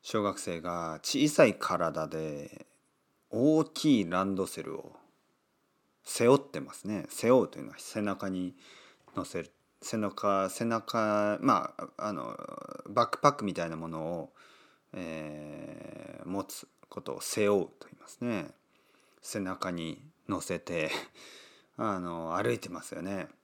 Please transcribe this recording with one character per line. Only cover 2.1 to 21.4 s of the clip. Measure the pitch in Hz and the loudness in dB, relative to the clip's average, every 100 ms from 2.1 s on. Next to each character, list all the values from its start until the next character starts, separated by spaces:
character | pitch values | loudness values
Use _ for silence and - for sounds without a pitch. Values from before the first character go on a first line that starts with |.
| 80 78 73 73 - - _ _ _ _ _ _ | -4 -4 -6 -10 -14 -20 _ _ _ _ _ _
大 | 110 139 156 156 | 4 6 6 4
き | - 156 127 | 0 6 6
い | 87 | 6
ラ | 90 | 2
ン | 98 | 2
ド | 95 92 | 2 -2
セ | - | -2
ル | 78 - | -8 -8
を | - - _ _ _ _ _ _ _ _ _ _ | -10 -18 _ _ _ _ _ _ _ _ _ _
背 | - - 117 | -8 4 8
負 | 139 | 8
っ | |
て | 139 - | 6 -8
ま | 69 | -8
す | - 95 | -10 -6
ね。 | 104 - | -6 -6
背 | - 117 | -2 6
負 | 127 | 6
う | 104 | 6
と | - | -2
い | |
う | 67 | -12
の | |
は | - | -12
背 | - 110 | -10 -4
中 | 104 95 98 | -4 -2 -4
に | 92 90 - - - - _ - - | -4 -4 -8 -20 -20 -20 _ -12 -8
乗 | |
せ | 85 92 | -6 -6
る。 | 80 _ _ _ | -8 _ _ _
背 | - 113 | -6 -2
中、 | 104 92 104 98 95 | -2 0 0 2 2
背 | - 117 | 0 -2
中、 | 113 - 117 107 104 104 104 | -2 0 0 2 4 2 2
ま | 135 101 - - | 4 4 2 -8
あ、 | - - | -12 -6
あ | 107 | -6
の、 | 90 60 - - - - - - | -4 -6 -8 -10 -12 -12 -12 -4
バ | 104 | 0
ッ | 117 | 2
ク | - | 6
パ | 147 | 4
ッ | |
ク | 139 104 | 6 -2
み | |
た | 87 85 | -2 -4
い | |
な | 80 | -4
も | 80 | -6
の | 82 80 | -4 -4
を、 | 85 71 _ - - - _ _ | -4 -8 _ -20 -20 -20 _ _
え | 92 85 80 76 76 76 73 73 - - - - - - | -10 -8 -6 -8 -10 -10 -12 -12 -12 -14 -14 -14 -12 -6
ー、 | |
持 | 98 | -4
つ | 98 - - _ - | -4 -8 -14 _ -12
こ | - | -10
と | - | -6
を | 65 | -6
背 | - - 104 | -4 2 6
負 | 101 87 | 6 2
う | - | -8
と | - | -20
言 | |
い | - | -20
ま | - | -20
す | - | -8
ね。 | 120 107 - - _ _ _ _ _ _ | -4 -4 -6 -14 _ _ _ _ _ _
背 | - 110 | -8 -6
中 | 92 92 92 | -4 -4 -4
に | 87 82 - - _ - | -4 -6 -8 -14 _ -4
乗 | 92 | -4
せ | - 87 | -2 -4
て、 | - 85 78 - - - - | -2 -2 0 -2 -8 -18 -20
<laughs> | - | -20